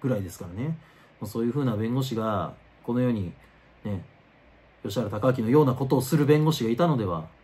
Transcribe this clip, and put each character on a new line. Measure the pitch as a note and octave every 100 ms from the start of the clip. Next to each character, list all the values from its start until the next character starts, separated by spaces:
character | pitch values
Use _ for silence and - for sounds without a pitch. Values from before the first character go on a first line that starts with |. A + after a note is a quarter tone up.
ぐ | C3
ら | G#2
い |
で | F#2+
す | -
か | F2+
ら |
ね。 | F#2 D3+ D#3+ - - - -
も | G#2
う |
そ | A#2
う |
い | A#2
う |
風 | C#3+
な | B2+ G#2
弁 | A2+
護 | C3
士 | C3
が、 | A2 A2 G2 D#2 - - _
こ | -
の | A#2+
世 | B2
に | A2 F2 - - _ _ _
ね、 | G#2+ F#2 - _ _ _ _ _ _ _
吉 | A2 B2+
原 | G#2
隆 | G#2+ B2+ B2+
明 | A2
の |
よ | D3
う | C3+
な |
こ | A#2 C3+
と | C3+
を |
す | - D#3+
る | D3
弁 | D3+
護 | D#3
士 | -
が | A2+
い | A#2+
た | E3+
の | B2+
で |
は、 | G2 E2 D#2+ -